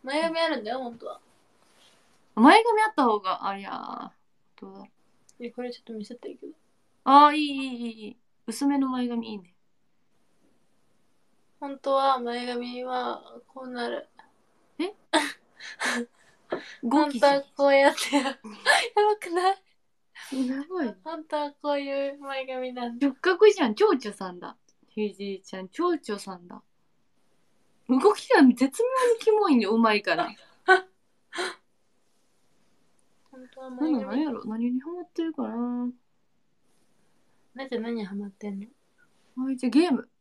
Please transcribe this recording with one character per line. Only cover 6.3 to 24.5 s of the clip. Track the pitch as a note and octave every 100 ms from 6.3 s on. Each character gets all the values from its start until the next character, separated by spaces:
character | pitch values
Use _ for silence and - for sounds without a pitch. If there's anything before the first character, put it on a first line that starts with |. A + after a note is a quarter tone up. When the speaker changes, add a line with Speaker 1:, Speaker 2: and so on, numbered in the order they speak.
Speaker 1:
い |
い | -
け | -
ど。 | - _ _ _ _
Speaker 2:
あ | - C#4 D4
ー、 | D4+
い |
い、 | D4
い |
い、 | C4+
い | C4 A#3+ A#3
い、 | A3 G#3+
い |
い。 | - _ _ -
薄 | A3 C#4
め | C#4
の | C4
前 | B3+ B3
髪 | A#3 A3+
い |
い | G#3
ね。 | F3 _ _ _ _ _ _ _ _ _ _ _ _ _ _ _ _ _ _ _ _ _
Speaker 1:
本 | C#4+ C#4
当 | C#4
は | C4+ C#4 B3+
前 | A#3+ A#3+ B3
髪 | A#3+ B3 B3
は | B3+ B3+ B3 A#3 B3 A#3+ _
こ | C4 B3+
う |
な | B3 A#3+
る。 | - - - - _ _ _ _ -
Speaker 2:
え？ | F4+ G#4 _
Speaker 1:
<laughs> | D#4 C#4+ - _ _ - - - A#3+ A#3+ _ _ _ _ - - -
Speaker 2:
ゴ | A#3+ C#4 D4
キ | B3
じ |
ゃ | C#4 C#4
ん。 |
Speaker 1:
本 | C#4 -
当 |
は | C#4
こ |
う |
や | C#4 C#4
っ |
て | D4 - C#4+
や-、 | C4+
<laughs> |
や |
ば | C#4 A3 G#3 - - A#4 G#4+ G#4 G#4+
く | F#4
な | E4+ F#4
い？ | G4 _ _ _ _ _ - - C4 B3+
Speaker 2:
や | C4+
ば | D4+ F#4
い。 | B3 G3
Speaker 1:
本 | D#4 E4
当 | D#4 D4+
は | D4 C#4+
こ | D4
う | C#4+
い | C#4 C#4 C#4
う | C#4+
前 | C#4 C4+ C4
髪 | B3+ B3+
な | B3 A#3+
ん | A#3+
だ。 | C#4
Speaker 2:
直 | C4+
角 | F4 F4+ G#4+
じ | G4+
ゃ | B3+
ん。 |
蝶 | G#3+ G#4+
々 | C4 G#3+
さ | F#3 F#3
ん | F3+
だ。 | -